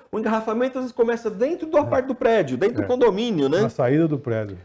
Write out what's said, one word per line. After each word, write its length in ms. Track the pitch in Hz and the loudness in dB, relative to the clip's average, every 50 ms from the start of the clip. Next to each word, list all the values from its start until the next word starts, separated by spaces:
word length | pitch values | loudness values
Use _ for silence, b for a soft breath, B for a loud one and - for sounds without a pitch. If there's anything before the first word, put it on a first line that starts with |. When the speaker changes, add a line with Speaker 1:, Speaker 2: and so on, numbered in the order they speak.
| B B | B B
Speaker 1:
o 80 | B 214 | B -4
engarrafamento 580 | 220 220 226 220 220 226 220 226 254 262 262 262 | -2 0 0 -2 -2 -2 -2 -2 -2 -2 -2 -4
às 60 | 254 | -8
vezes 100 | 247 - | -4 -2
começa 340 | - 233 226 233 226 233 220 | 0 0 0 0 -2 -4 -6
dentro 380 | 196 185 240 285 349 359 - 320 | -4 -2 -2 -2 -2 -4 -4 -2
do 100 | 320 285 | 0 0
Speaker 2:
É. 40 | |
Speaker 1:
apart-, 240 | 294 - - 262 262 | 0 2 0 -2 0
do 80 | 269 254 | -2 -2
prédio, 420 | - - 240 226 214 170 127 127 120 | 0 2 2 4 4 2 0 0 0
dentro 220 | 180 208 240 - | 0 0 0 0
Speaker 2:
É. 20 | |
Speaker 1:
do 60 | 202 196 | -2 -2
condomínio, 600 | 247 254 247 226 185 196 233 240 214 160 139 135 | 0 2 4 4 2 2 0 -2 0 0 2 2
né? 120 | 151 185 | 2 2
Speaker 2:
Na 80 | - 123 | 0 0
saída 380 | - - 135 120 139 156 165 160 | 0 0 0 2 4 4 2 2
do 120 | 147 131 | 0 -2
prédio. 400 | - 117 113 110 107 101 95 87 92 | -4 -4 -4 -4 -4 -6 -10 -14 -16